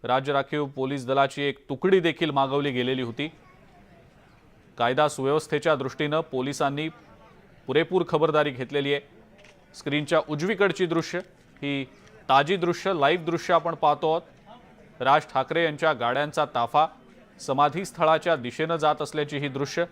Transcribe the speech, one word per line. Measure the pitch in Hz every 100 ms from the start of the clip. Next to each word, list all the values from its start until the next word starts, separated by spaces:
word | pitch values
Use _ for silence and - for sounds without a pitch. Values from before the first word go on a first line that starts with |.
राज्य | 120 127 135
राखीव | 139 135 151 143
पोलीस | 139 131 139 123
दलाची | 135 139 -
एक | 143 135 _
तुकडी | 135 185 190
देखील | 170 156 160
मागवली | 139 135 139 143
गेलेली | 123 123 131
होती. | 120 120 147 - - - - - - - - _ _ _ _ _ - -
कायदा | 120 131 151
सुव्यवस्थेच्या | 143 135 151 - 147 160 147
दृष्टीनं | 131 - 151 151
पोलिसांनी | 160 131 131 139 143 139 156 - - - - - - - -
पुरेपूर | 131 165 180 170
खबरदारी | 165 156 151 147
घेतलेली | 123 123 143 139
आहे. | 143 - - - - - - _ -
स्क्रीनच्या | - 147 147 160 -
उजवीकडची | 151 180 202 202 170 180
दृश्य | 165 156 175 180 _ _ -
ही | 143 143 131 - - - -
ताजी | 135 147 190
दृश्य, | 170 170 190
लाईव्ह | 180 139 180 160
दृश्य | 165 -
आपण | 170 165 160
पाहतो | 156 147 160
आहोत. | 160 - - - - - - - -
राज | 127 151 -
ठाकरे | 139 131 165
यांच्या | 165 147 160
गाड्यांचा | 139 120 127 147 156 147
ताफा | 123 117 147 160 - - - - -
समाधी | - 135 147 139 196
स्थळाच्या | - 160 160 175 160
दिशेनं | 123 - 160 165
जात | 151 147
असल्याची | 147 156 147 147
ही | 143
दृश्य. | 135 139 - 175